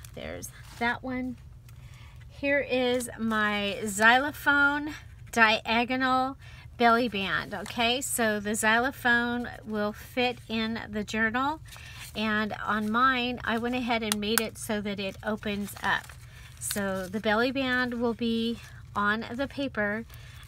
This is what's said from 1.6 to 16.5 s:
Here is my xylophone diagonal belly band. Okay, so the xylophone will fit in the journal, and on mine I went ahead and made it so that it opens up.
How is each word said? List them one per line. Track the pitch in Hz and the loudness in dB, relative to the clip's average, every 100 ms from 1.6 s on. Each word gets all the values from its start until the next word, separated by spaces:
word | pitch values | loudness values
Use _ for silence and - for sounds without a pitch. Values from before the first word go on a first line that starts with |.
| - - - - - - - | -18 -18 -16 -18 -18 -18 -18
Here | - 285 285 | -4 0 2
is | 254 254 247 247 240 - | 2 0 2 0 -2 -4
my | 226 220 208 208 202 196 220 | 0 2 2 2 0 -2 -4
xylophone | 196 220 254 294 - - 285 285 285 294 - - - - | 6 8 8 6 0 4 6 6 4 -2 -8 -14 -18 -2
diagonal | - 220 220 - 226 240 262 262 254 262 277 - - - - | 6 6 6 2 2 2 2 2 2 2 -4 -14 -18 -10 4
belly | 233 226 247 | 6 6 4
band. | 196 190 160 - | 0 0 0 -2
Okay, | 196 202 - 233 247 | -6 -6 0 2 2
so | 269 - 226 208 | -2 0 2 2
the | 202 214 | -2 0
xylophone | 220 226 254 - 247 240 240 240 240 - - | 4 4 4 0 4 4 4 -2 -4 -8 -6
will | 214 208 | -2 -2
fit | 214 - - 247 240 - | -2 -6 0 0 0 -4
in | 226 220 226 - | -2 -2 -4 -6
the | 208 | -6
journal, | 208 220 220 240 269 320 - - - - - - | -2 0 2 2 0 -2 -8 -16 -16 -14 -10 -4
and | 214 214 214 - - | 0 2 0 -2 -2
on | 214 214 | 0 2
mine | 226 262 254 240 240 | 4 4 4 0 -2
I | - 226 | 0 0
went | 240 254 | 0 -2
ahead | 240 233 | 0 0
and | 220 208 | 0 0
made | 208 226 | 2 0
it | 220 - | 0 -4
so | - 214 | -4 -2
that | 208 196 | -2 -4
it | 196 - 220 | -4 -4 -4
opens | 214 220 202 202 - | -2 -2 -2 -4 -4
up. | 196 165 - - - - - | 0 0 -2 -16 -16 -16 -16